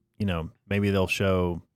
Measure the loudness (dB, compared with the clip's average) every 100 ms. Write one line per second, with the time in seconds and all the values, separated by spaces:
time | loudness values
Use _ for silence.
0 | _ -6 -2 -2 -6 -10 -4 -2 2 2
1 | 0 0 0 2 0 -4 -10